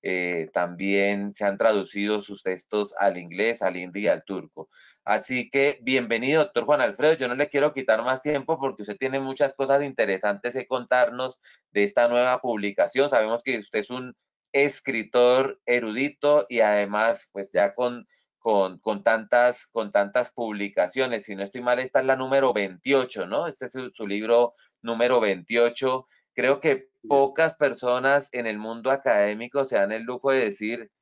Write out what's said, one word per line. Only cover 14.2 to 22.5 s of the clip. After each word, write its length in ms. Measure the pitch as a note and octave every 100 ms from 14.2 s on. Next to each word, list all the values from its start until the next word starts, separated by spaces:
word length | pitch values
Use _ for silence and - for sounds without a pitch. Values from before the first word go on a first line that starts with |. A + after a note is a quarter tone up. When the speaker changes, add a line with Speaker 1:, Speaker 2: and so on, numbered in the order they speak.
| _ _ _
Speaker 1:
escritor 1080 | C#3+ C#3+ - - A2+ G#2 B2 B2 B2+ C3+ - -
erudito 800 | B2 A2+ A2 C#3+ - C#3+ D3 -
y 120 | A#2+
además, 680 | G#2+ G#2 G2+ G#2+ A2+ A#2 -
pues 180 | G2 G2
ya 220 | - G2+
con, 320 | A#2 B2 A#2+ - _ _ _
con, 400 | A2+ G#2 F#2+ F2+
con 240 | A2 G2+
tantas, 640 | G#2+ A2+ G#2+ B2 B2 B2 -
con 260 | A#2 G#2
tantas 400 | G2+ G2 B2 A#2+
publicaciones. 960 | - A2+ G#2 G2+ - G#2 B2+ B2+ A2+ G2+
Si 80 |
no 80 | G2
estoy 180 | G2+ B2
mal, 180 | A#2+ B2
esta 220 | B2+ C3+
es 60 | C3
la 100 | C3
número 360 | C3 C#3 C3+